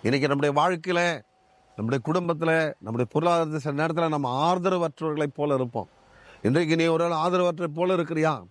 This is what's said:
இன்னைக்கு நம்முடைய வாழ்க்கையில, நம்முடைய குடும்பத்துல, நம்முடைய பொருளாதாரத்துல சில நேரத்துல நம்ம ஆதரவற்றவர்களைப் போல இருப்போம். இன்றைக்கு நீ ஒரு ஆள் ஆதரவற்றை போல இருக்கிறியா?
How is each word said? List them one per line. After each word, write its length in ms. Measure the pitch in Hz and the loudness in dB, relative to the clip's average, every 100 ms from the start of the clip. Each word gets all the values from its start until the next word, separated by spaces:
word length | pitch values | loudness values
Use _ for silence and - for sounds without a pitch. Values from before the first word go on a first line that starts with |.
இன்னைக்கு 260 | 113 135 139 | 2 2 2
நம்முடைய 340 | 143 143 143 | 2 2 2
வாழ்க்கையில, 600 | 170 175 180 175 175 147 - _ _ _ _ - | 0 0 -2 0 0 -2 -10 _ _ _ _ -6
நம்முடைய 280 | 113 135 151 | -2 -2 0
குடும்பத்துல, 640 | 175 170 160 160 160 156 - | -2 -2 -2 0 2 0 -6
நம்முடைய 320 | 104 117 123 | -6 -4 0
பொருளாதாரத்துல 420 | 156 170 170 160 151 | 0 2 2 0 -4
சில 300 | 143 143 160 | -4 -2 -2
நேரத்துல 220 | 165 165 | 0 0
நம்ம 480 | 151 131 131 160 180 | 0 -2 2 2 2
ஆதரவற்றவர்களைப் 800 | 180 180 165 - 156 151 147 139 | 0 0 -2 -4 -6 -2 -4 -2
போல 180 | 147 | 0
இருப்போம். 340 | 135 123 120 92 _ - - - - | 0 0 -4 -8 _ -20 -20 -20 -4
இன்றைக்கு 340 | 104 147 160 165 | 0 2 2 2
நீ 100 | 165 | 2
ஒரு 280 | 160 170 | 2 0
ஆள் 180 | 160 170 | 0 0
ஆதரவற்றை 360 | 180 175 170 170 | 2 0 0 -6
போல 280 | 151 180 185 | -2 0 0
இருக்கிறியா? 480 | 160 160 156 135 90 | 0 0 0 0 -8